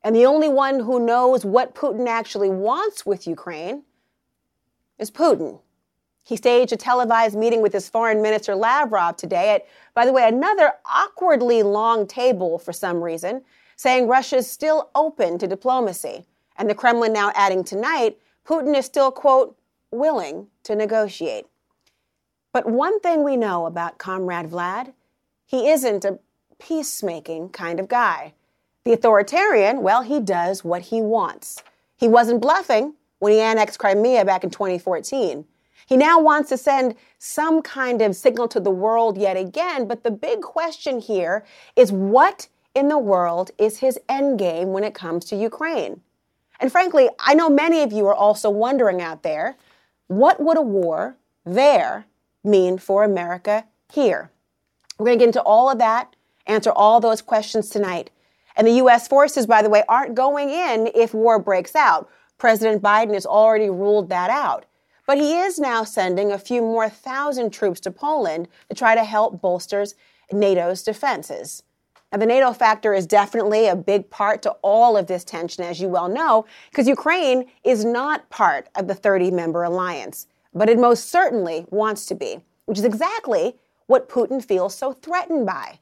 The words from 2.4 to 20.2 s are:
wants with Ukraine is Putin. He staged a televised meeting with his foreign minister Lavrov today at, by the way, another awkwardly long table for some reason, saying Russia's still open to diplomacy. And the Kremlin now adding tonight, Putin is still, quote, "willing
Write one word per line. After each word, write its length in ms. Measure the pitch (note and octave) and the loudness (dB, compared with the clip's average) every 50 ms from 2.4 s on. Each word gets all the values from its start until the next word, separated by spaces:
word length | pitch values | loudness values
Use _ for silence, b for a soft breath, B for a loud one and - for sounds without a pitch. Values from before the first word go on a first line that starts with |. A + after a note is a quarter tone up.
| G3+ F#3+ | -2 -2
wants 560 | F#3+ F#3 G3 A3 C4 E4+ G#4 G#4+ G4+ - - | -2 -2 -4 -4 -2 -2 -4 -6 -8 -10 -6
with 200 | G3+ G3+ F3+ - | -6 -6 -6 -6
Ukraine 560 | E3+ E3 - - F3+ E3+ D#3 E3 F#3+ C4 D4 D4 _ _ _ _ _ _ _ _ _ _ _ _ _ _ _ _ _ _ _ _ _ _ - | -12 -12 -10 -12 -14 -12 -12 -10 -10 -12 -12 _ _ _ _ _ _ _ _ _ _ _ _ _ _ _ _ _ _ _ _ _ _ _ -14
is 120 | A3 G#3 | -14 -14
Putin. 480 | _ - - D#4+ A#3 - D#3+ C3+ - - _ _ _ _ _ _ _ _ _ _ _ _ | _ 0 2 2 2 0 -2 -10 -12 -16 _ _ _ _ _ _ _ _ _ _ _ _
He 140 | _ _ A#3 | _ _ -10
staged 360 | - - B3+ A#3+ A#3+ B3+ B3 | -2 0 2 4 4 2 0
a 40 | A#3 | -4
televised 600 | - - C4 B3 B3 B3 A3+ A#3 A3+ A3+ A3 G3+ | -6 -2 -2 0 0 0 2 2 2 2 0 0
meeting 260 | G#3+ A3 A#3 A#3 A3+ | -2 0 0 0 0
with 100 | G#3+ G3+ | 0 0
his 160 | - G3 F#3 - | -2 -4 -8 -4
foreign 320 | - A3+ A#3 A3+ G#3+ G#3+ | -4 -2 0 0 0 0
minister 340 | G#3+ G#3+ G#3+ G#3 - - G3+ | 0 0 -2 -2 -4 -4 -4
Lavrov 640 | F#3+ A3 A3+ C4 C#4+ D4 A#3 G#3+ G3 F3 E3+ E3+ | -2 0 0 0 0 0 0 0 0 0 -2 -4
today 380 | - - E3 F#3 F3 F#3 G#3+ G#3 | -8 -10 -6 -2 0 0 2 0
at, 120 | F#3+ b b b b b b b | 0 b b b b b b b
by 100 | A#3 A#3+ | 2 2
the 80 | B3+ | 4
way, 160 | C4 C4 A#3+ A3+ | 4 4 4 4
another 460 | A3+ B3+ D4+ G4 G#4+ G4 D#4 C#4 - - _ | 2 2 0 0 2 4 2 2 2 -4 _
awkwardly 760 | - - - F#4+ G4+ _ - F4+ F4+ D#4 A#3 B3 A#3+ A#3+ A3+ | -2 -2 -2 -2 -2 _ -2 2 2 2 2 2 2 2 2
long 440 | G#3 G3+ G3+ G#3 A3 A3+ A#3 A3 G3+ | 2 2 0 0 0 0 0 0 -2
table 520 | G3+ - B3+ B3 B3+ A#3+ F3+ F#3 E3+ E3 E3 | -6 -4 -2 0 0 0 0 -2 -4 -4 -6
for 160 | - - E3+ | -8 -12 -10
some 280 | - - F3+ F3 E3+ | -8 -6 -4 -4 -4
reason, 400 | E3+ E3+ E3 E3 E3+ F#3 A3 C4 C4 b b b b b b | -4 -6 -8 -6 -8 -8 -8 -8 _ b b b b b b
saying 300 | b - C4+ B3+ B3+ B3 | b 0 0 2 2 2
Russia's 420 | A3 B3+ C4 B3+ - D4 B3+ A#3 - | 4 2 2 2 0 -2 -2 -2 -4
still 420 | - - D4 D#4 D#4 D#4 - _ _ | -10 -6 -2 0 0 -2 -2 _ _
open 440 | C#4 D#4 D#4 D4+ - G#3 E3+ E3+ F3 | -2 -2 -2 -2 -2 -2 -2 -2 -4
to 100 | G3+ F3 | -6 -6
diplomacy. 800 | F#3+ G3 - B3+ B3+ C4 A#3+ G3 F3 - - D3 - - - _ _ _ _ _ _ | -6 -4 -2 -2 -2 0 -2 -4 -6 -8 -12 -12 -12 -14 -18 _ _ _ _ _ _
And 120 | - G3+ G#3+ | -6 -4 -4
the 60 | G#3 | -4
Kremlin 400 | G#3 - A#3+ A#3 A#3 A#3 A3 A3 | 0 0 0 2 2 0 0 0
now 180 | G#3 G3+ G3+ - | 0 -2 0 2
adding 300 | G3 G3+ G3 F#3 F#3 F3+ | 2 2 2 0 -2 -4
tonight, 540 | - G3 G3 A#3 D4 E4 C#4+ A#3 A3 - _ _ _ _ _ _ | -6 -8 -6 -4 -4 -2 -2 -2 -2 -4 _ _ _ _ _ _
Putin 300 | - D#4+ E4 B3+ C#4+ D4 | -4 -4 -2 0 0 0
is 80 | C4+ C4 | 0 -2
still, 260 | C4 - D4 C4+ C4 | -2 0 0 0 0
quote, 460 | C4 C4+ - C#4+ C4 C4 B3+ - _ _ _ _ _ _ _ _ | 0 0 2 4 4 4 2 0 _ _ _ _ _ _ _ _
"willing 580 | - A#3+ C#4+ D#4+ D4+ A3+ | -6 -2 -2 -2 -2 -2